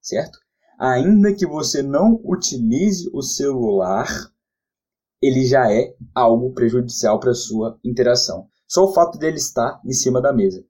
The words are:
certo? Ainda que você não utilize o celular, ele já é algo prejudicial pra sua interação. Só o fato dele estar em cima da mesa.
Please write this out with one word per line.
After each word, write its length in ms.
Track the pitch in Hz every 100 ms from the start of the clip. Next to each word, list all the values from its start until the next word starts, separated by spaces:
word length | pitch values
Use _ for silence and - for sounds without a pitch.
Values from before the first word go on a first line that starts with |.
certo? 380 | - 101 - - _ _ _ _
Ainda 560 | 131 127 151 208 202
que 120 | 196 170
você 360 | 151 147 143
não 360 | 139 143 208 226
utilize 840 | - 180 - 127 113 123 202 185 170
o 80 | 135
celular, 880 | 131 - 139 131 113 98 92 98 139 - - _ _ _ _ _ _ _ _ _
ele 260 | 135 127 127
já 240 | 131 120
é 240 | 107 - - -
algo 400 | - 120 117 127
prejudicial 640 | 127 120 120 123 - 110 107
pra 140 | 127
sua 440 | 120 - 110 113 -
interação. 640 | 120 120 123 120 - 85 - _ _
Só 180 | -
o 80 | 190
fato 240 | 190 170 -
dele 180 | 160 156
estar 420 | - - 120 -
em 80 | -
cima 300 | 131 - 127
da 100 | 135
mesa. 320 | 131 190 185 -